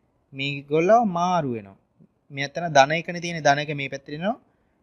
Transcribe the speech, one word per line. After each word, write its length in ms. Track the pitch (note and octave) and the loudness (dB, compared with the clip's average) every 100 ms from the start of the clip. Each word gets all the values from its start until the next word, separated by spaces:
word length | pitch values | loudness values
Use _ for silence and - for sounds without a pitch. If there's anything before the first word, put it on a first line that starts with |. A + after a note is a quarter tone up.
| _ _ _ | _ _ _
මේගොල්ලෝ 680 | C3+ C#3 C#3+ C#3+ D3+ F3 A3+ A3 | -8 -6 -6 -4 0 4 4 2
මාරු 440 | E3+ F3+ F3+ C#3+ | 0 0 0 -2
වෙනවා. 240 | A2+ G2 F#2+ _ _ _ _ _ | -6 -10 -20 _ _ _ _ _
මෙතන 340 | C#3 C#3 E3+ E3+ | -8 -8 -6 2
ධන 180 | C#3+ C#3 | 6 6
එකනේ 300 | D#3+ E3 F3 | 4 -4 -8
තියෙන්නේ. 240 | E3+ E3+ D3 | -6 0 2
ධන 120 | C#3+ | 2
එක 120 | D3 C#3+ | 0 -6
මේ 140 | C#3 | -8
පැත්තට 200 | C3+ - | -10 -12
එනවා. 280 | D3 F#3 C4+ _ _ _ _ | -8 -6 -6 _ _ _ _